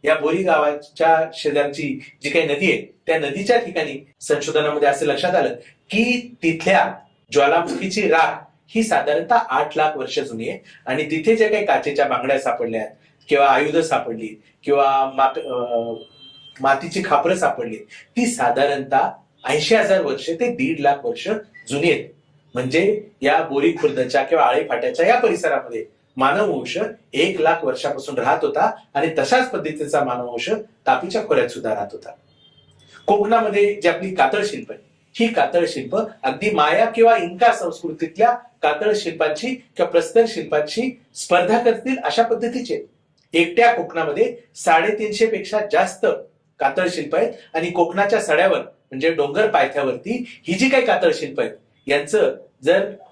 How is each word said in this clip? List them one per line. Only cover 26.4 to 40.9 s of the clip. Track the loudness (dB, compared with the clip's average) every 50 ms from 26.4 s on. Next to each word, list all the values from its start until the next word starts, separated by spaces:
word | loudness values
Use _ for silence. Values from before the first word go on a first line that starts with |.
| 0 0 -2 -4 -6 -6 -4 -4 -4 -6 -8 _ _ _ 0
एक | 0 0 0 0 2
लाख | 2 2 2 2 -2
वर्षापासून | -4 -4 -2 -4 -4 -4 -4 -8 -6 -6
राहत | -2 0 0 0 0 0
होता | -2 0 0 0 0 0 -6 _ _ _
आणि | -2 -2 0 0
तशाच | -2 2 2 2 2 2 0
पद्धतीचा | -4 -6 -6 -6 -6 -6 -6 -2 0 0 0
मानववंश | 0 -4 -6 -6 -8 -8 -6 -4 -4 -4 -4 -6 _ _ _ _
तापीच्या | 0 0 0 0 -4 -4 -6 -2
खोऱ्यात | 0 0 0 0 0
सुद्धा | -4 -8 -6 -4 -4
राहत | -4 -6 -10
होता. | -10 -16 -16 -18 -20 _ _ _ _ _ _ _ _ _ _ _ _ _ _ _ -20 -8 _
कोकणामध्ये | 2 2 2 4 2 2 2 2 0 2 2 2 2 0
जी | 0 0 0
आपली | 0 0 -6 -6 0
कातळ | 2 2 2 2 0 -2
शिल्प | -4 -6 -8 -12 -14
आहे, | -16 -18 _ _ _ _ _ _ _
ही | 0 0
कातळ | 0 2 0 0 2 2 2 2
शिल्प | 2 -2 -8 -8 -4 -4
अगदी | -4 -4 -4 -10 _ -4 -4 -4 -2 -4 -2
माया | 2 2 2 2 4 2 2
किंवा | 2 4 4 6 6 6
इंका | 4 0 -4 0 2 4 4 4
संस्कृतीतल्या | 2 -4 -6 -8 -6 -10 -10 -8 -8 -8 -8 0 2 4 4 4 0 -8 -20 _ _
कातळ | -2 -2 0 0 0 0 0
शिल्पांची | 0 -4 -6 -4 -2 -2 -2 -2 -4 -4
किंवा | -6 -6 -8 -10 _ _ -4 -4 2
प्रस्तर | 2 0 0 4 4 4 4
शिल्पांची | 4 0 -8 -6 -2 -2 -2 -2 -2 -4 -4 -4 -4